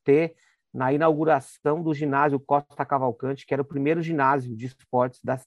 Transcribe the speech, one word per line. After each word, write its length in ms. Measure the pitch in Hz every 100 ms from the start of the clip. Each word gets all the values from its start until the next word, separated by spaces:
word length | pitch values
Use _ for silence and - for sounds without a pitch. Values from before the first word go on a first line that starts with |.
ter 320 | - 143 165 - _ _ _
na 200 | 127 131
inauguração 880 | 147 165 151 160 143 - - 147 156
do 120 | 160
ginásio 460 | 143 147 139 147 139
Costa 460 | - 143 143 - 135
Cavalcante, 600 | 139 131 113 135 135 -
que 80 |
era 80 | 135
o 40 | 139
primeiro 360 | 139 143 165
ginásio 540 | 165 160 135 143 123 110
de 120 | 123
esportes 520 | - _ 127 127 -
da, 160 | 113 127